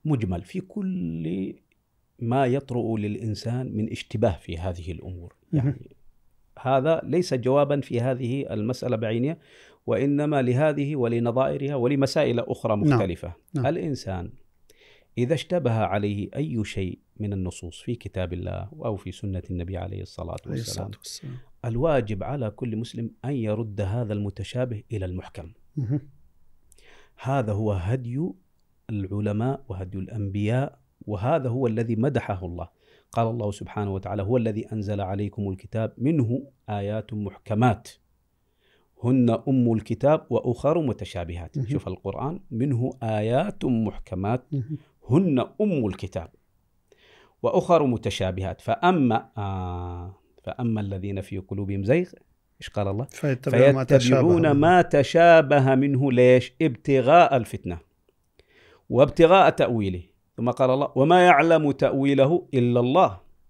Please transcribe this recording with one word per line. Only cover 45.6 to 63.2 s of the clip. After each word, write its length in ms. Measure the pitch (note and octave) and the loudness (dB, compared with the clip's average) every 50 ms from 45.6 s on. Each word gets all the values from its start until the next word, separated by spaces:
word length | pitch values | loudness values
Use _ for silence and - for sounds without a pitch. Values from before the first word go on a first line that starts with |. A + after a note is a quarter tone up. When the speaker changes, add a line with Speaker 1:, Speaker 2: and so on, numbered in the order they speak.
Speaker 1:
أم 260 | G#3+ G#3+ F3+ C#3+ A2+ | -2 0 0 0 -2
الكتاب 420 | G2+ F#2 - - G2 - F#2 D#2 - _ _ _ _ _ _ _ _ _ _ _ _ _ _ _ _ _ _ _ _ _ _ - | -2 -4 -6 -10 -10 -10 -10 -12 -12 _ _ _ _ _ _ _ _ _ _ _ _ _ _ _ _ _ _ _ _ _ _ -4
وأخر 420 | E3 - F3+ E3+ - F3 D#3+ D3 | 0 0 0 2 4 4 4 4
متشابهات". 760 | C3 A#2+ G#2+ - G#2 - - F#2+ F#2 F#2 F#2 F#2+ F#2 F2+ - | 2 0 0 -2 -4 -2 -2 -4 -4 -2 -4 -6 -6 -8 -8
فأما، 680 | - - A2 - - F3 F#3+ E3 C3+ A#2+ A2 - - _ _ | -4 -4 -2 2 2 2 4 4 4 2 2 0 -2 _ _
آه، 800 | A2+ G2+ G2 F#2+ F#2 F2+ F2+ F2 F2+ F2+ F2+ F2 F2 F2 F#2 F#2+ _ _ _ _ _ _ | -8 -6 -6 -6 -6 -6 -6 -8 -8 -8 -8 -10 -10 -12 -14 -16 _ _ _ _ _ _
"فأما 380 | - - - B2 A#2 A2 G#2+ | -12 -8 -4 -4 -2 -2 -2
الذين 400 | G2+ G2 G2 F#2+ F#2 G2+ G2 F#2+ | -4 -4 -6 -6 -6 -6 -6 -6
في 160 | F#2 - G2+ | -8 -8 -10
قلوبهم 460 | G2 F#2 _ - G2 G2+ G2 G2+ G2 F#2+ | -10 -8 _ -6 -6 -4 -4 -4 -2 2
زيغ"، 260 | G2+ C#3 E3+ F3+ - - _ _ _ _ _ _ _ _ _ | 2 2 2 2 -4 -10 _ _ _ _ _ _ _ _ _
إيش 80 | - - | -20 -10
قال 180 | - - G2+ | -6 -4 -4
الله؟ 200 | G2 G2 G#2+ C3+ - | -2 -2 -4 -6 -8
Speaker 2:
"فيتبعون 680 | - - - D3 C3 B2 - C3 A#2 A#2 C3 C#3 C3+ | -8 -4 -2 -2 -2 -2 -2 0 4 6 6 6 6
ما 80 | C3 C3 | 4 2
تشابه 160 | - D3 C3 | 4 4 4
Speaker 1:
"فيتبعون 420 | A#2+ B2 C3 C3 C3+ E3+ F3 E3 | 6 6 4 6 6 6 6 6
Speaker 2:
منه". 120 | E3 D#3 C#3+ | 6 4 4
Speaker 1:
ما 280 | C#3+ D3+ E3+ F3+ F3+ | 6 6 6 6 6
تشابه 960 | E3+ F3 - C#3+ C3 - - E3 E3+ E3+ E3 D#3+ D3+ C3 D3 C#3+ C3 C3+ C3+ | 6 6 4 2 2 4 6 6 8 10 10 8 8 6 4 4 6 6 4
منه"، 360 | C3 C#3 C#3+ C#3 B2+ C#3 C#3 | 4 4 4 2 2 2 4
ليش؟ 420 | B2 A#2+ B2+ B2+ B2+ B2+ B2 - _ _ | 6 8 8 10 8 8 6 0 _ _
"ابتغاء 760 | E3 D3+ A#2+ - _ - C#3 C3 A#2+ B2+ D3+ F3 E3+ - C#3 | 0 0 0 -2 _ 2 2 4 6 8 8 8 8 8 4
الفتنة 400 | B2 G#2+ - - - - F2 F2 E2 _ _ _ _ _ _ _ _ _ _ _ _ _ _ _ _ _ _ _ _ _ _ | 0 0 -2 -10 -10 -8 -8 -10 -10 _ _ _ _ _ _ _ _ _ _ _ _ _ _ _ _ _ _ _ _ _ _
وابتغاء 600 | A2 A#2+ C#3+ B2 - - E3 D#3+ F#3 G3 E3 D3+ | 4 4 4 4 6 6 8 8 8 8 8 6
تأويله". 520 | - - C#3+ A2+ A#2+ A2+ G2+ F#2+ F2+ F2 F2 _ _ _ _ _ _ | 6 4 0 2 2 0 -2 -2 -4 -6 -10 _ _ _ _ _ _
ثم 120 | - A#2 B2 | -4 -4 -4
قال 200 | B2 - C3+ B2+ | 0 2 2 2
الله: 220 | B2+ C3+ C#3+ - - | 2 0 0 -2 2
"وما 300 | C3 C3+ D#3 F3 F3+ F3+ | 2 4 6 6 6 8
يعلم 460 | F3+ E3 C#3 D#3 E3 E3 D#3+ D3+ C#3+ | 6 6 6 6 4 4 4 4 0
تأويله 760 | C3+ - C#3+ B2 - C3+ C#3 C#3 C#3 C3+ C3 C#3 E3+ F3 - - - | 0 2 0 0 2 2 0 2 4 4 4 4 4 0 -2 -2 0
إلا 260 | C3 B2 A#2+ A#2+ A#2+ | 2 2 4 2 2
الله 400 | A#2+ B2 C#3 F3+ F#3 B2 F#2+ F2+ | 2 4 4 4 4 4 2 -6